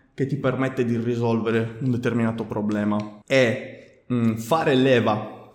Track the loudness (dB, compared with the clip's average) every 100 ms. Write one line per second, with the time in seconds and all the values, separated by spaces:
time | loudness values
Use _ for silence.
0 | _ -6 -4 -2 -2 0 -2 0 0 0
1 | -2 0 0 0 0 0 -2 -4 -2 -2
2 | 0 0 0 -2 -6 -4 -2 0 0 -2
3 | -4 -12 0 2 4 0 -6 -16 -20 -20
4 | -4 0 0 0 0 0 2 4 6 4
5 | 4 0 -4 -12 -20